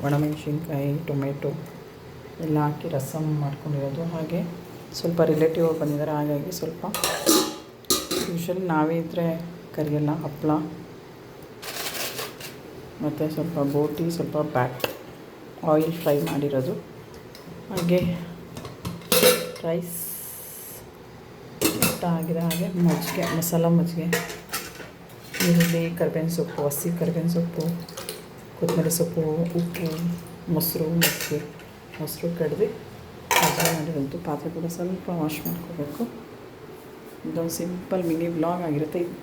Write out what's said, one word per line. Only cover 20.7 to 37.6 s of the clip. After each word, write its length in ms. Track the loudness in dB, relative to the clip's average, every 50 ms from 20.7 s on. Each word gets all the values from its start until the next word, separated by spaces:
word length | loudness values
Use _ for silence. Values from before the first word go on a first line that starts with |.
| -14 -14 -14 -16 -16 -18 -18 -18 -16 -18 -18 -18 -18 -16 -16 -16 -4 2 2 2 4 4
ಊಟ 260 | 2 2 2 0 0
ಆಗಿದೆ. 360 | 0 2 2 0 0 0 0
ಹಾಗೆ 280 | 2 0 0 0 -2 -2 2 6 6
ಮಜ್ಜಿಗೆ, 520 | 6 6 4 0 -2 -2 0 0 0 0 0
ಮಸಾಲ 280 | 0 4 4 4 6 8 8 6
ಮಜ್ಜಿಗೆ, 300 | 6 4 0 -2 0 2 2 2 0 -4 -8 -10 -10 -6 -6 -6 -6 -8 -12 -12 -14 -14 -16 -18 -18 -18 -18 -16 -14 -10 -2 2 6 8
ಈರುಳ್ಳಿ, 340 | 8 8 8 6 4 2 2 0 2 2
ಕರ್ಬೇವಿನ 300 | 2 2 4 2 0 2
ಸೊಪ್ಪು, 380 | 2 0 0 -2 0 0 0
ಹಸಿ 240 | 0 0 0 -2 -2 0 2
ಕರ್ಬೇವಿನ 300 | 2 2 2 2 2 4
ಸೊಪ್ಪು, 360 | 4 2 2 0 -2 -2 0 0 -2 -2 -6 -10 -12 -10 -10 -10 -10 -12 -14 -16 -16 -16 -16 -16 -4 0
ಕೊತ್ತಂಬರಿ 320 | 0 2 4 4 4 4
ಸೊಪ್ಪು, 320 | 4 2 2 2 2 0 2 2 2 2 0 2 2 0
ಉಪ್ಪು, 280 | 0 0 -2 -2 -2 -2 -2 0 0 -2 -2 -4 -6 -12 -14 -12 -2 0 2
ಮೊಸರು, 320 | 2 2 0 0 0 2 4 4
ಮಜ್ಜಿಗೆ, 420 | 4 4 4 2 0 -2 -2 -2 -2 -4 -6 -12 -14 -16 -18 -18 -18 -18 -16 -8 -8
ಮೊಸರು 380 | -6 -6 -6 -4 -2 -2 0 0
ಕಡ್ದು 280 | 0 0 2 2 2 0 0 -8 -12 -14 -14 -16 -16 -16 -16 -16 -2 2 4 6
ಮಜ್ಜಿಗೆ 320 | 6 4 4 4 4 4 4
ಮಾಡಿರೋದು. 440 | 2 0 -2 0 -2 -2 -2 -4 -6 -4
ಪಾತ್ರೆ 240 | -4 -4 -2 -4 -6
ಕೂಡ 140 | -4 -4 -4
ಸ್ವಲ್ಪ 440 | -4 -4 -4 -4 -4 -4 -4 -4 -4 -2 0
ವಾಶ್ 260 | 0 0 -2 -4 -4
ಮಾಡ್ಕೋಬೇಕು. 560 | -4 -4 -4 -6 -8 -6 -6 -6 -6 -2 -4 -4 -4 -4 -12 -14 -14 -16 -16 -16 -16 -16 -16 -16 -16 -16 -16 -16 -16 -16 -16 -16 -16 -16 -10 -8 -4
ಇದೊಂದು 220 | -2 -2 0 0
ಸಿಂಪಲ್ 520 | -2 -2